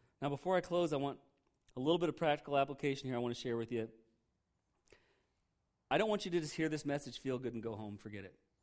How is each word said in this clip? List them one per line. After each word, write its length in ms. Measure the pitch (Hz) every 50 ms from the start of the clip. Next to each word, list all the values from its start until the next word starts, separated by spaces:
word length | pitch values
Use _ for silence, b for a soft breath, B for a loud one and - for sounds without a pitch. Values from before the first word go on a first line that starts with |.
| _ _ _ _ 135
Now, 60 | 143
before 280 | 143 131 - 180 185
I 40 | 180
close, 320 | 175 - 170 175 175 156 156
I 40 |
want 220 | 139 139 143 - - - _ _ _ _ _ _ _ _ - _
a 60 | 127
little 180 | 131 151 170 -
bit 100 | 202 226
of 80 | -
practical 400 | - 175 151 147 147 - 143 143
application 500 | 139 139 139 139 135 - 143 135 139 -
here 100 | 127 127
I 20 | 120
wanna 160 | 120 120 120
share 240 | - - 127 117 117
with 120 | 113 110
you. 220 | 120 113 110 113 - - _ _ _ _ _ _ _ _ _ _ _ _ _ _ _ _ _ b b b b b b b b b b b b _ _ _ _ _ _ _ _ -
I 80 | 135 160
don't 100 | 220 220
want 160 | 208 202 -
you 60 | 190
to 100 | 170 175
just 140 | 156 147 -
hear 160 | - 160 156
this 160 | 156 151 -
message, 320 | 143 143 143 - 131 120 -
feel 200 | - 135 127 123
good, 140 | 127 120 113
and 100 | 113 107
go 120 | 117 107
home, 220 | 101 107 104 101 101
forget 260 | - 110 104 101 98
it. 100 | 92 - _ _ _ _ _